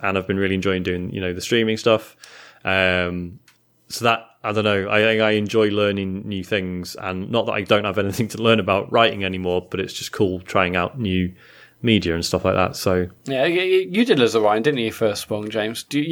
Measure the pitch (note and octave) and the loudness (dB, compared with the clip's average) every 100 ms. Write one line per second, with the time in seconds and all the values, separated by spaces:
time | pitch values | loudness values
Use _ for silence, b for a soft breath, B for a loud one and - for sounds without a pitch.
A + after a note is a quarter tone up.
0 | G2 F#2+ F#2 F#2+ G2 F#2+ G2 F#2 F2+ F2+ | -2 -2 -2 0 0 0 0 -2 -2 -4
1 | F2+ G2 F#2 F2+ - A#2+ A2 A2 A#2 G#2+ | -6 -6 -6 -6 -2 0 2 0 2 2
2 | - _ B B B B - F#2+ F#2 F2+ | 0 _ B B B B 0 4 4 2
3 | F2+ F2+ F2 - _ _ _ _ - - | 0 -4 -8 -12 _ _ _ _ -16 -2
4 | A#2 A2+ - _ A2 G#2+ G#2+ G2+ G2 G#2+ | 0 0 -4 _ -4 0 2 0 0 2
5 | A2 A2 A2 G#2+ G#2 A2 G#2+ G#2 G#2 G2 | 2 4 2 2 0 2 2 2 0 0
6 | F#2+ F#2+ G#2+ G2 F2+ G2+ F#2 F2+ F2+ - | -4 -6 -6 -8 -4 -4 -2 -6 -8 -10
7 | F#2+ F#2 G2+ A#2 A2 G#2 F#2 G#2 G2+ F#2+ | -8 -8 -2 -2 -2 -4 2 2 2 -2
8 | G2 F#2+ A2 A2 A2+ A2+ F#2+ G2 - A#2 | -2 -2 -4 0 2 4 2 0 2 2
9 | A2+ G2+ F#2+ F#2 F#2 F2+ F2+ F#2 - - | 2 0 -4 -4 -2 -2 -2 -6 -6 -8
10 | - - G2 F#2 - G2+ F2+ F2+ F2 C3 | -8 -2 0 -2 -2 0 0 0 -2 -2
11 | G#2 F#2 F2+ B B B B B A#2+ G#2+ | -2 0 -2 B B B B B 2 2
12 | F2 E2 E2+ F#2 F#2 F#2+ F#2 - G2+ F#2 | 2 -2 -2 0 0 2 0 -2 0 0
13 | F2+ - C3+ C3 D#3+ F3 F#3 F#3 F#3 F#3+ | -2 -8 -6 0 0 0 2 0 2 2
14 | A#3+ D#3 A#2 A2+ G#2+ G#2+ C3+ C3+ A2 - | 4 4 4 4 4 4 2 0 -2 0
15 | A2+ G2 - G#2+ G#2+ A2 G#2+ A2+ - C#3+ | -2 -2 -4 -6 -4 -4 -4 -6 -4 -2
16 | D#3 | 2